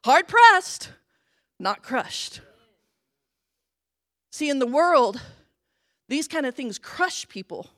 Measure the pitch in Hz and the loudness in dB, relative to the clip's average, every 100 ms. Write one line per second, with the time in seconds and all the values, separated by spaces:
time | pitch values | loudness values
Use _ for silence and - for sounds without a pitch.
0 | 233 302 359 440 466 381 - - - - | 4 2 4 6 8 6 0 -14 -16 -20
1 | _ _ _ _ _ _ - - - 247 | _ _ _ _ _ _ -6 -6 -6 -6
2 | - - - - - _ _ _ _ _ | -6 -10 -12 -16 -20 _ _ _ _ _
3 | _ _ _ _ _ _ _ _ _ _ | _ _ _ _ _ _ _ _ _ _
4 | _ _ _ - 302 277 247 269 349 311 | _ _ _ -8 -4 -2 0 2 4 4
5 | 233 175 - - _ _ _ _ _ _ | 2 -4 -18 -20 _ _ _ _ _ _
6 | _ 277 302 320 269 247 247 196 - - | _ -6 -6 -6 -6 -6 -10 -10 -16 -6
7 | 359 - - 196 190 170 - | -4 -4 -14 -16 -14 -16 -16